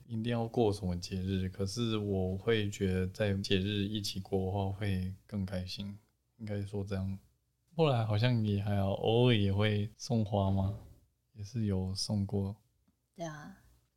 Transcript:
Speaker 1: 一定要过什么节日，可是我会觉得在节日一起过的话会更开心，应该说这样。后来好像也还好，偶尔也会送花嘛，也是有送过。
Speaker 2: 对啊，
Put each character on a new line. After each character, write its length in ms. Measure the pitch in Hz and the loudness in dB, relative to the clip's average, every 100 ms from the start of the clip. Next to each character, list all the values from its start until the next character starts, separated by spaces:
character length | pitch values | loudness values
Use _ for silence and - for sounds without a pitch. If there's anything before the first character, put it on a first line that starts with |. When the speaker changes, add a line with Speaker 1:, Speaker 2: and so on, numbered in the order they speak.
| - | -8
Speaker 1:
一 160 | 113 | -4
定 100 | 117 | -2
要 160 | 117 113 | -2 0
过 240 | 123 107 | 2 2
什 140 | 95 92 | 2 -2
么 120 | 87 | -4
节 180 | - 95 | -4 -4
日， 300 | 95 95 92 | -2 0 -2
可 200 | 92 95 | -4 -4
是 320 | 117 117 110 | -2 -2 0
我 400 | 101 95 92 98 | 0 0 0 -2
会 320 | 117 113 101 | 2 2 0
觉 200 | 101 98 | 0 0
得 120 | 92 92 | 0 -2
在 260 | - 107 | 0 0
节 240 | 98 98 98 | 0 0 0
日 260 | 98 104 | 0 0
一 160 | 101 107 | -2 -4
起 180 | 101 95 | -6 -8
过 280 | 92 98 92 | -4 -2 0
的 60 | |
话 200 | 101 95 | -2 -2
会 400 | 98 98 92 92 95 - | -2 -2 -2 -2 -6 -8
更 180 | 104 | -6
开 180 | 95 95 92 | -4 -4 -6
心， 320 | - 101 101 _ _ _ - | -8 -10 -12 _ _ _ -14
应 80 | 107 | -8
该 160 | 101 | -6
说 200 | 98 104 | -4 -6
这 120 | 98 | -4
样。 240 | 95 95 95 - _ _ _ _ - | -4 -4 -6 -12 _ _ _ _ 2
后 140 | 156 | 4
来 120 | 120 | 4
好 140 | 110 104 | 2 2
像 260 | 123 120 | 4 4
也 200 | 107 101 | 2 2
还 180 | 104 101 | 2 2
好， 120 | 98 | 2
偶 360 | 101 107 117 123 | 2 4 6 6
尔 60 | 110 | 6
也 160 | 98 | 4
会 380 | 98 107 104 104 - | 4 2 2 -2 -6
送 260 | - 117 | -2 0
花 260 | 104 104 98 | 2 2 2
嘛， 240 | 98 95 107 - - _ _ _ | 2 0 -4 -12 -20 _ _ _
也 100 | 107 | -14
是 220 | 101 117 107 | -8 -2 0
有 280 | 95 92 | 0 -2
送 300 | 95 - 107 | -4 -2 -2
过。 320 | 95 101 98 107 _ _ _ _ _ | 0 -2 -2 -6 _ _ _ _ _
Speaker 2:
对 120 | - 165 | -12 -10
啊， 320 | 151 175 - _ _ _ | -10 -16 -20 _ _ _